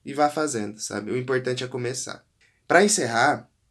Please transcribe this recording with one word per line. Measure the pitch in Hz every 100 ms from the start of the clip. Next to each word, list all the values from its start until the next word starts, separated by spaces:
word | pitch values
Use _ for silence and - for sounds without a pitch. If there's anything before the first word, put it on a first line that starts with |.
e | -
vá | 139 147
fazendo, | 151 151 120 104 107
sabe? | - 104 104
O | 123
importante | 127 127 127 127
é | 127
começar. | 127 123 127 - - _ _ _ _ _
Pra | 165
encerrar, | 208 208 123 113 131 120 - _ _